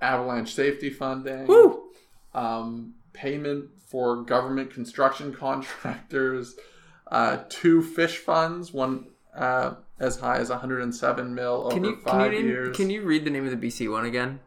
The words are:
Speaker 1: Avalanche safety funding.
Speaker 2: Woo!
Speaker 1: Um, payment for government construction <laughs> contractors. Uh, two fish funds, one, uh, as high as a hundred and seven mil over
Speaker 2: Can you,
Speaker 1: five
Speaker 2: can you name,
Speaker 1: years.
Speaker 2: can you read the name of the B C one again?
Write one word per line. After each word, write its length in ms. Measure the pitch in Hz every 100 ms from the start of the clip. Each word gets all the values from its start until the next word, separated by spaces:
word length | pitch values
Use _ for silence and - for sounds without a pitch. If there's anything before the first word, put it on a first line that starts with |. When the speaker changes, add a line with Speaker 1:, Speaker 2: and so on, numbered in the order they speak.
Speaker 1:
Avalanche 500 | 127 127 127 120 113
safety 360 | - 143 139 143
funding. 560 | - 135 131 131 131 135
Speaker 2:
Woo! 360 | 453 403 - - - _ - -
Speaker 1:
Um, 600 | 127 117 113 117 117 113 - -
payment 560 | - 139 147 147 143 143 - -
for 340 | 131 123 120
government 480 | 120 123 131 135 131
construction 600 | 131 120 - 135 - 143
<laughs> 40 | 131 135 139 135 - -
contractors. 680 | - - 135 131 131 120 - - - - - -
Uh, 280 | 117 117 131 -
two 320 | - 170 165
fish 360 | 165 - 165 -
funds, 520 | - 160 165 175 175
one, 340 | 135 131 131 - _ _
uh, 400 | - 127 127 131 131 - -
as 160 | 131 -
high 220 | 123 123
as 120 | 120
a 80 | 123
hundred 240 | 131 127
and 100 | 120
seven 400 | 120 123 123 127 123
mil 300 | 123 123 120
over 40 |
Speaker 2:
Can 140 | 175
you, 120 | 202 233
Speaker 1:
five 120 | -
Speaker 2:
can 200 | 131 -
you 60 | 214
name, 100 | 226
Speaker 1:
years. 280 | 127 127 127
Speaker 2:
can 140 | 190
you 120 | 208
read 220 | 190 156
the 60 | 151
name 140 | 139
of 60 | 135
the 40 | 123
B 140 | 117
C 160 | - 110
one 160 | 107
again? 360 | 117 123 127 139